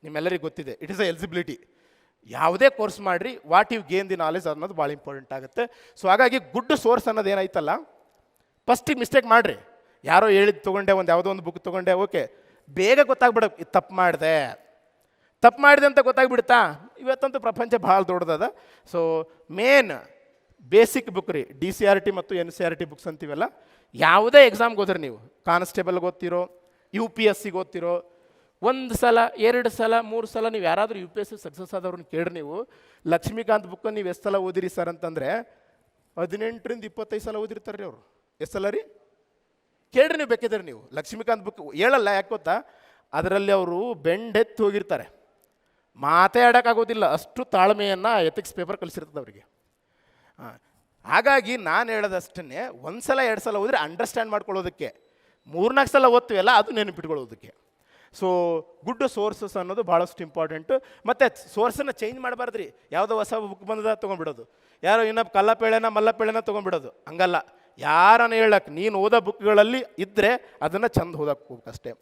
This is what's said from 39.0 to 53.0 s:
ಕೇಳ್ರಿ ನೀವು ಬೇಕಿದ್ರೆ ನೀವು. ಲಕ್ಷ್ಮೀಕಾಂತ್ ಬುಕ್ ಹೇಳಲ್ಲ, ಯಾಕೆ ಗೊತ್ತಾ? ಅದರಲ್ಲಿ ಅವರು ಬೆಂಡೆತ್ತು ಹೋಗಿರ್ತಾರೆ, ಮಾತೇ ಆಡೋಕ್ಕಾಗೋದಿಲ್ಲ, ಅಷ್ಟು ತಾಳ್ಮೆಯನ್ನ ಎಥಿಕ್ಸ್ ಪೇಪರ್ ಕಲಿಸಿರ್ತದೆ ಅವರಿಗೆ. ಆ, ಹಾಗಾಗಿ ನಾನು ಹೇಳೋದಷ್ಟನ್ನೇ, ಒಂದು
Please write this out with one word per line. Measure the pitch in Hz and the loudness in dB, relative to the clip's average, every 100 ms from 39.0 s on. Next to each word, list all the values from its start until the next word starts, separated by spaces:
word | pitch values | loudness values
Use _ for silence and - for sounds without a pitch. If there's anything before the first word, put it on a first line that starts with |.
| _ _ _ _ _ _ _ _ _ | _ _ _ _ _ _ _ _ _
ಕೇಳ್ರಿ | 254 302 330 | 2 2 2
ನೀವು | 285 | -2
ಬೇಕಿದ್ರೆ | 233 233 208 | -2 -2 -6
ನೀವು. | 175 117 - | -8 -18 -14
ಲಕ್ಷ್ಮೀಕಾಂತ್ | 139 151 220 226 226 | -14 -12 -12 -4 -4
ಬುಕ್ | 196 - 151 | -6 -16 -16
ಹೇಳಲ್ಲ, | 147 214 269 202 | 0 2 4 2
ಯಾಕೆ | 196 196 | 0 -2
ಗೊತ್ತಾ? | 214 - 196 294 _ _ _ _ | -8 -4 -4 -4 _ _ _ _
ಅದರಲ್ಲಿ | 143 175 190 196 | -6 -2 -2 2
ಅವರು | 196 180 175 233 | 0 0 -4 -6
ಬೆಂಡೆತ್ತು | 202 151 180 233 214 226 - | -4 -2 -2 -2 -2 -2 0
ಹೋಗಿರ್ತಾರೆ, | 208 202 196 151 - _ _ _ _ _ _ _ _ _ | -2 -2 -4 -6 -8 _ _ _ _ _ _ _ _ _
ಮಾತೇ | 139 165 190 240 | 2 4 4 6
ಆಡೋಕ್ಕಾಗೋದಿಲ್ಲ, | 240 240 240 226 226 226 190 | 6 6 4 0 0 0 0
ಅಷ್ಟು | 156 - - | 0 -6 -10
ತಾಳ್ಮೆಯನ್ನ | 254 196 190 208 202 190 202 226 160 | -2 4 4 4 0 -2 0 2 0
ಎಥಿಕ್ಸ್ | 160 196 | -2 -12
ಪೇಪರ್ | - 175 202 | -10 -8 -8
ಕಲಿಸಿರ್ತದೆ | 170 165 156 147 | -10 -12 -14 -14
ಅವರಿಗೆ. | 117 98 _ _ _ _ _ _ _ _ _ _ | -14 -20 _ _ _ _ _ _ _ _ _ _
ಆ, | 120 113 _ _ _ _ | -20 -20 _ _ _ _
ಹಾಗಾಗಿ | - 160 233 277 208 247 | 0 2 4 2 0 -6
ನಾನು | 180 170 233 | -2 -2 -2
ಹೇಳೋದಷ್ಟನ್ನೇ, | 220 208 185 - - 156 135 247 | -4 -4 -6 -10 -18 -16 -12 -12
ಒಂದು | - 139 202 | -14 -14 -14